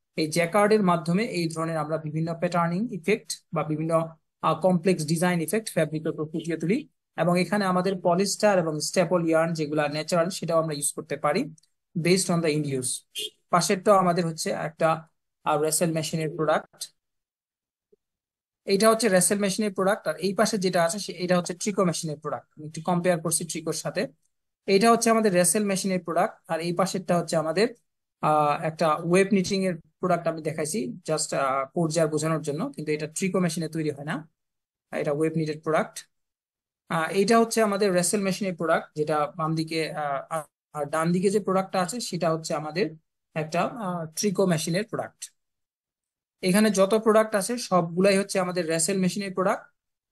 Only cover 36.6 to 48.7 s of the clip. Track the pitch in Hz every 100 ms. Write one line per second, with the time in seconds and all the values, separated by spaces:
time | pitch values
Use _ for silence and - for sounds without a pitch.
36.6 | _ _ _ 170 160 196 202 233 226 226
37.6 | 220 196 208 180 175 208 196 185 196 165
38.6 | 160 175 - 151 151 151 147 - 160 160
39.6 | 160 160 156 156 147 139 - 160 151 _
40.6 | _ 151 143 160 165 180 190 208 190 190
41.6 | 190 190 175 247 - 175 170 160 160 156
42.6 | 151 156 208 160 _ _ _ 160 156 185
43.6 | 240 262 196 175 160 - 208 185 190 156
44.6 | - 170 214 139 110 - - _ _ _
45.6 | _ _ _ _ _ _ _ _ 185 196
46.6 | 220 190 190 220 226 214 220 208 185 240
47.6 | - 180 170 170 196 196 196 196 180 180
48.6 | 160